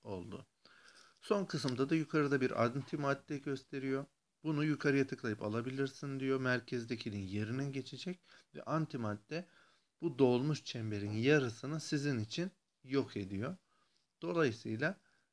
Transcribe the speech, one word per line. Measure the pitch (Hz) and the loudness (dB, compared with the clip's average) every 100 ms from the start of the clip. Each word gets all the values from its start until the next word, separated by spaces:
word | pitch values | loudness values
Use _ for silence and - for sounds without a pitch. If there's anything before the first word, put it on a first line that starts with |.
oldu. | 113 95 87 92 - _ _ - - - - _ | -10 -8 -8 -12 -14 _ _ -20 -20 -20 -20 _
Son | - 202 185 | -2 0 0
kısımda | 151 139 123 135 | -2 -2 0 2
da | 160 | 2
yukarıda | 151 156 143 139 | 2 2 4 4
bir | 127 - | 2 4
antimadde | 117 135 - 151 139 139 - 147 | 2 2 -4 -2 0 -2 -4 -6
gösteriyor. | 147 135 - 139 135 135 139 _ _ _ | -4 -6 -6 -6 -2 -2 -4 _ _ _
Bunu | 160 151 | -2 0
yukarıya | 151 147 143 139 135 | 2 2 4 4 4
tıklayıp | 131 117 104 | 0 -2 -2
alabilirsin | 107 113 120 131 139 - 143 135 | -2 -2 -2 -2 -4 -4 -8 -4
diyor. | 135 135 | 0 2
Merkezdekinin | 131 123 113 123 117 113 117 101 95 | 2 0 0 -4 -4 -4 -4 -4 -4
yerine | 104 107 127 139 | -2 -2 -2 -4
geçecek. | 135 123 131 180 180 _ - _ - | -4 -8 -8 -8 -8 _ -20 _ -12
Ve | |
antimadde | - 156 156 135 110 104 - 156 180 - - _ _ _ | -2 -2 -2 -2 -2 -4 -6 -8 -8 -16 -20 _ _ _
bu | 165 131 | -4 6
dolmuş | 131 123 143 147 | 6 6 4 0
çemberin | - 120 110 104 104 | -4 -6 -4 -2 -2
yarısını | 107 127 151 127 110 131 156 | 2 6 6 4 -2 -6 -6
sizin | - 151 143 123 | -2 0 2 0
için | 107 - 185 - _ _ | -2 -4 -4 -6 _ _
yok | 127 135 120 - | -2 0 0 -4
ediyor. | 95 98 131 185 _ _ _ _ _ _ | -4 -4 -4 -6 _ _ _ _ _ _
Dolayısıyla, | 165 170 147 113 113 110 151 196 _ _ _ | -2 2 2 0 -4 -2 -2 -2 _ _ _